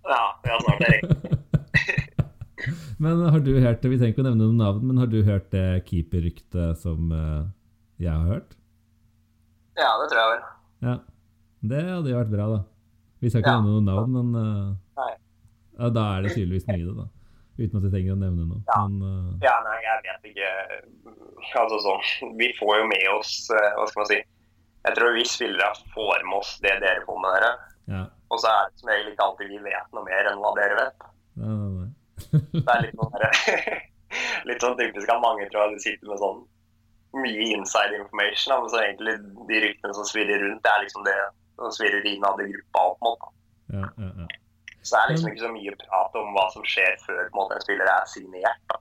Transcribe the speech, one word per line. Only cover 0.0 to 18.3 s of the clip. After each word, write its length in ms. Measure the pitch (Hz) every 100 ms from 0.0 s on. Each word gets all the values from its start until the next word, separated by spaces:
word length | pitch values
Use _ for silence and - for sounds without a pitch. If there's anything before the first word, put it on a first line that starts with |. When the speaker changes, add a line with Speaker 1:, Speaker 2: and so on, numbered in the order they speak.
| -
Speaker 1:
Ja, 180 | 127 107 -
ja, 160 | 123 113
snart 220 | 117 -
er 140 | 117 -
det. 380 | 175 - - - - - - -
Speaker 2:
<laughs> 40 | - - - - - - - - - 170 156 107
Men 240 | 151 170
har 180 | 170 156
du 120 | 135 135
hørt 220 | 123 113
det, 80 | 127
vi 60 | 131
trenger 140 | 120
ikke 100 | 110
å 40 | 131
nevne 180 | 113 110
noen 140 | 113
navn, 220 | 104 101 127
men 120 | 127
har 80 | 123
du 60 | 110
hørt 260 | 104 98 -
det 320 | 98 92 90 -
keeperryktet 920 | 90 80 90 85 - _ 90 85 80
som, 300 | 87 80 82
eh, 300 | 80 78 76 90 - _ _ _ -
jeg 120 | 87
har 140 | 80 85
hørt? 240 | 107 - - _ _ _ _ _ _ _ _ _ _ _ -
Speaker 1:
Ja, 120 | 135 110
det 80 | 151
tror 80 | 120
jeg 100 | 113
vel. 120 | 120 - - _ _ 120
Speaker 2:
Ja, 80 | 123 - _ _ _ _ _ 107
det 80 | 135
hadde 300 | 175 180 143
jo 60 | 120
vært 100 | 110
bra 140 | 104 104
da. 80 | 110 95 _ _ _ _ _
Vi 80 | 120
skal 100 | 113
ikke 100 | 135
Speaker 1:
Ja. 80 | 120
Speaker 2:
nevne 140 | 104
noen 160 | 107 101
navn, 240 | 95 113
men, 140 | 127 120 117
eh, 400 | 107 104 98 95 _ -
Speaker 1:
Nei. 120 | 123 - _ _ _ _ _ -
Speaker 2:
ja, 100 | 120
da 140 | 113 107 95
er 40 |
det 120 | 98 113
tydeligvis 320 | 87 92 -
mye 180 | 92 87
det 100 | 107
da. 100 | 104 - - - _ -
Uten 180 | 110 101
at 60 |
vi 60 | 95
trenger 240 | 95 92
å 60 | 98
nevne 280 | 95